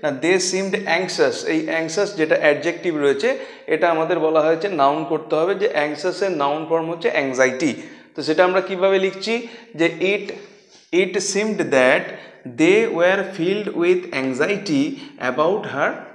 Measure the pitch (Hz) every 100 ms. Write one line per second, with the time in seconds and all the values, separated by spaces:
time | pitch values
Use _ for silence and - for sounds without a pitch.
0 | 151 135 160 185 180 185 196 185 - 170
1 | 185 - 147 - - 160 156 160 160 180
2 | 202 156 156 165 160 147 151 170 180 151
3 | 143 139 226 262 - - - 156 175 160
4 | 160 175 156 156 151 160 196 175 139 151
5 | 160 156 - 156 170 196 202 151 147 147
6 | 185 - 202 165 143 151 160 165 160 170
7 | 170 160 139 127 131 - 160 107 - -
8 | - - 143 156 180 185 185 190 190 190
9 | 190 190 - 233 233 - - 151 165 160
10 | 185 202 196 - - - _ - _ 170
11 | 190 196 185 196 214 190 151 135 127 156
12 | - - - - 127 120 160 202 226 165
13 | 175 196 165 - 165 202 202 - 170 180
14 | 180 139 131 127 160 202 - 143 143 139
15 | - - 127 127 156 208 143 131 175 320
16 | -